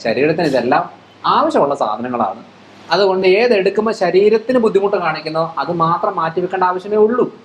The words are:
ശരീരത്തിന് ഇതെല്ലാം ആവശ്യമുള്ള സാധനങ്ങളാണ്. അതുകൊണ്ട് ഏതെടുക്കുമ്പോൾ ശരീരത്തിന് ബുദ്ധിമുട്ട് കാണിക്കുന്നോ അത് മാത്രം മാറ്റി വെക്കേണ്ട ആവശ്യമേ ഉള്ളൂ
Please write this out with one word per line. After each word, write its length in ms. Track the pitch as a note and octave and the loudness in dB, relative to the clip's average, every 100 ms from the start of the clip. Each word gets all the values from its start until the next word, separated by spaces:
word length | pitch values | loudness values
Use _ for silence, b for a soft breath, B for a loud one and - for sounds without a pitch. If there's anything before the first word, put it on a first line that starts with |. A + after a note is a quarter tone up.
ശരീരത്തിന് 440 | A#2 A#2 D3+ E3 D#3+ | -4 0 0 0 0
ഇതെല്ലാം 420 | B2+ A#2 D3+ - - - - D#3+ | 0 0 -2 -2 -12 -20 -6 -2
ആവശ്യമുള്ള 500 | G#3+ D#4 C#4 C#3+ C#3 | 0 2 2 0 0
സാധനങ്ങളാണ്. 680 | A2+ A2 B2 B2 G2+ F#2+ - - - - - | -4 -4 -6 -4 -4 -6 -16 -20 -20 -20 -4
അതുകൊണ്ട് 360 | F3 G3 F#3 F#3+ | 0 2 2 2
ഏതെടുക്കുമ്പോൾ 640 | F#3+ A#3+ G#3 F#3+ A3 A3 | 4 4 2 2 0 -2
ശരീരത്തിന് 680 | A3 F3 F#3 G#3 A3 A3 B3+ | -2 0 4 4 2 0 0
ബുദ്ധിമുട്ട് 380 | A3 F#3+ G3 G3+ | 2 2 2 0
കാണിക്കുന്നോ 580 | E3 D#3 D#3 D#3+ E3 C#3 | -2 -4 -4 -4 -4 -4
അത് 140 | C#3 | -4
മാത്രം 440 | F3 E3 E3+ G#3 F3+ | -2 0 0 -2 -2
മാറ്റി 260 | D#3+ E3+ | -4 -4
വെക്കേണ്ട 220 | F3+ F#3+ | -4 -2
ആവശ്യമേ 340 | F3+ F#3 G3+ G#3+ | -2 -2 -2 2
ഉള്ളൂ 380 | G#3+ B3 D#3 - | 2 2 -2 -4